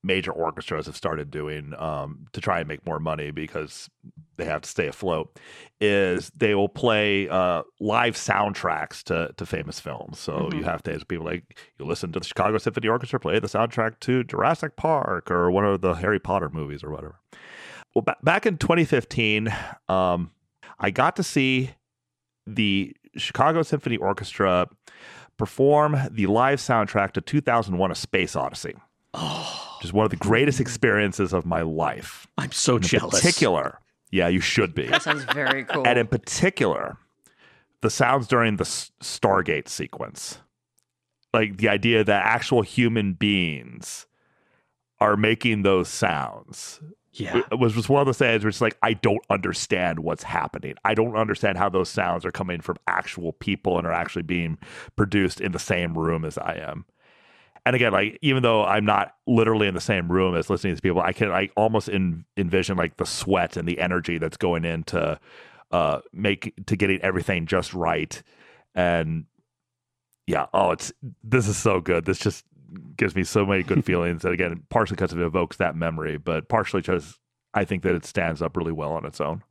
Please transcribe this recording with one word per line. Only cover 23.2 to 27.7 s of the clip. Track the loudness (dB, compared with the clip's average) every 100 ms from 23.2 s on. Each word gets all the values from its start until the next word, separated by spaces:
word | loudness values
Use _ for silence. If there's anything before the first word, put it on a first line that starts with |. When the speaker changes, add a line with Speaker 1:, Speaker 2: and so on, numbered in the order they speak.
| -8 2 2 2
Speaker 1:
Symphony | 0 -2 -2 -2
Orchestra | -2 -2 -6 0 2 2 0 _ -20 -20 -20 -20 -20 _
perform | -8 2 4 6 4 2 -2
the | 0 2
live | 4 4 0
soundtrack | 2 0 2 0 0
to | -2
two | -2 0
thousand | 2 0 0